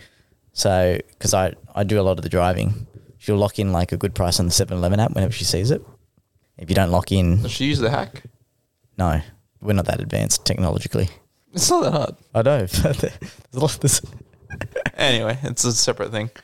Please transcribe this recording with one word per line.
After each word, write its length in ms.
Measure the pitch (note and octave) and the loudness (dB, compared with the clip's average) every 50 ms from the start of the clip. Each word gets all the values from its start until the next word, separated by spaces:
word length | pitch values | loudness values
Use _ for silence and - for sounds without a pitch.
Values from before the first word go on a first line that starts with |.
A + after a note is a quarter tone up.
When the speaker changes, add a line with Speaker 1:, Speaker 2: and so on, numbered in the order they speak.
| - - _ _ _ _ _ _ _ _ - | -10 -20 _ _ _ _ _ _ _ _ -6
Speaker 1:
So, 440 | - - G2+ F#2 F#2 F#2 F2+ F2 - - _ _ - | -2 0 2 4 4 4 2 2 0 -4 _ _ -4
'cause 160 | - - - | -2 2 2
I, 180 | F#2 F#2 E2+ - - - - - | 2 2 0 -2 -6 -14 -8 -4
I 80 | G2+ G#2 | -2 0
do 180 | F#2+ G#2+ G#2 | 2 2 2
a 20 | F#2 | 4
lot 140 | F#2+ F#2 | 2 2
of 60 | E2+ E2+ | 0 -2
the 60 | E2 | -2
driving. 580 | - F2+ F2 F2+ F#2 G2+ G#2 G2 G#2+ A#2 A#2+ - - - - - - - | 0 2 2 2 2 2 0 -2 -2 -4 -6 -14 -18 -20 -20 -20 -20 -8
She'll 180 | - - G#2+ | -2 0 2
lock 220 | G2+ G#2 G2+ - - | 2 2 2 0 0
in, 120 | G2+ F#2+ | -2 0
like, 200 | F#2 F2 F2+ - | 2 0 0 0
a 60 | F#2 | -2
good 180 | D#2+ - F#2+ - | -2 -4 -2 -2
price 240 | - F2+ F2 - - | 0 0 0 2 0
on 80 | F2+ | 2
the 40 | F2 | 2
seven 240 | - - F#2+ - F#2 F2+ | 2 0 0 0 0 0
eleven 200 | F2 F2+ G2+ G2+ | 0 2 2 2
app 140 | A2 - - | 2 2 0
whenever 180 | - F#2+ G#2 A2 | 0 -2 -2 -2
she 100 | - F2 | -2 -2
sees 260 | - F#2 F2 G2+ B2+ | -2 0 0 0 0
it. 140 | B3+ - - - - _ _ _ _ _ _ _ _ _ _ _ _ | 0 -2 -4 -10 -20 _ _ _ _ _ _ _ _ _ _ _ _
If 120 | - E2+ D#2+ | -10 -4 0
you 60 | F#2 | 2
don't 140 | G2 F#2+ E2+ | 2 2 2
lock 220 | F2+ F2+ - - | 2 0 0 2
in 300 | G2 F#2+ F2+ E2+ F2 G#2 A#2+ | 2 2 4 4 4 2 2
Speaker 2:
Does 80 | A2+ | 0
she 140 | - - C3 | -2 -2 -2
use 120 | C#3+ D3 C#3 | 0 0 0
the 100 | A2+ A2+ | 0 0
hack? 320 | C#3+ - G3+ - - - - - _ _ _ _ _ _ _ _ _ _ _ _ _ | 0 -2 -4 -6 -10 -16 -20 -20 _ _ _ _ _ _ _ _ _ _ _ _ _
Speaker 1:
No, 240 | F#2+ F#2 E2 D#2 D2+ - - - _ _ _ _ _ | -2 0 0 0 0 -2 -6 -12 _ _ _ _ _
we're 120 | - G#2+ G#2 | -4 0 0
not 120 | F2+ - | 0 0
that 140 | - - - | 0 -2 -4
advanced 440 | - - - G#1 G#1 - - - - | -4 -2 -2 -2 0 0 -2 -2 -2
technologically. 640 | - - - F#2 D2+ G1+ - - - - A2 G2+ - - - _ _ _ _ _ _ - | -2 -2 0 0 0 0 -2 -4 -2 -2 0 -2 -2 -4 -8 _ _ _ _ _ _ -4
Speaker 2:
It's 160 | - - - | -2 0 2
not 140 | F4+ E4+ - | 2 2 2
that 80 | - | 2
hard. 240 | D#3 D3 B2+ - - - _ _ - | 0 0 -2 -4 -6 -12 _ _ -2
Speaker 1:
I 80 | A2+ | 0
know. 240 | A2+ C3+ D3 B2 F#2+ | 2 2 2 2 0
<laughs> 0 | |
There's 460 | F#2 - - - D#3 C3+ - - - - - - - - - - _ A#2+ | -2 0 0 0 0 0 0 -4 -4 -6 -8 -16 -16 -16 -18 -20 _ -4
a 60 | C3 | -2
lot, 180 | D3+ - - - | -2 -2 0 0
there's 200 | - C#3 - - - - - - - _ _ _ _ - - - A2 - - - - - - | 0 2 2 0 -2 -6 -16 -18 -20 _ _ _ _ -14 -12 -12 -10 -10 -10 -10 -10 -10 -4
Speaker 2:
Anyway, 420 | - C3+ C3+ A#2+ A2+ A2 G#2+ B2 C3+ C3+ | -2 0 0 2 0 0 -2 -4 -4 -6
it's 200 | - A#2+ - - | -6 -4 -2 -2
a 80 | B2 A2+ | 0 0
separate 380 | - - C3 A2+ - F#2 G#2+ | 0 0 0 -2 -2 -4 -6
thing. 180 | A2+ G#2+ G#2+ A2+ - - | -4 -6 -6 -6 -10 -14